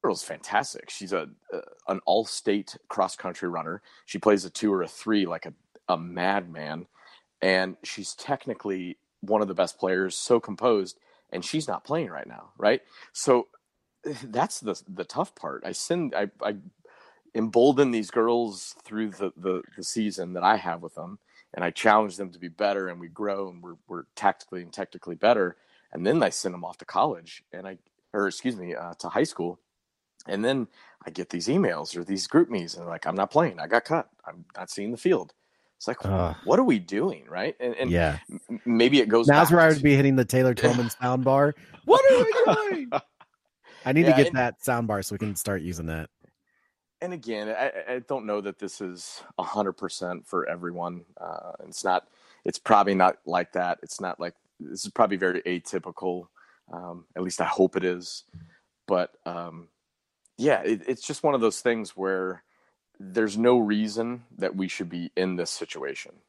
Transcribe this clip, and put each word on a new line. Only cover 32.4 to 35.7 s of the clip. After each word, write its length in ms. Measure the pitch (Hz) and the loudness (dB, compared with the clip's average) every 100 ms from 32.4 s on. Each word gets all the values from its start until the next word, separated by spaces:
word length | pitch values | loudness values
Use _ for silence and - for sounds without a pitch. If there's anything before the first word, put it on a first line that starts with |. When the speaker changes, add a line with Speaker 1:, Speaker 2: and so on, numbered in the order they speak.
| 175 101 82 | 2 -2 -6
Speaker 1:
and 80 | 87 | -12
they're 80 | 85 | -10
like, 160 | 82 - | -8 -4
"I'm 80 | |
not 160 | 92 101 | -2 2
playing. 280 | 147 165 85 | 2 2 -2
I 80 | 78 | 0
got 160 | 117 | 0
cut. 240 | - 160 - _ - | 2 -2 -2 _ -20
I'm 180 | 85 82 - | -20 -18 -16
not 140 | 92 | -12
seeing 200 | - 101 | -8 -8
the 60 | 120 | -2
field." 340 | 180 151 90 _ _ _ _ | 2 2 0 _ _ _ _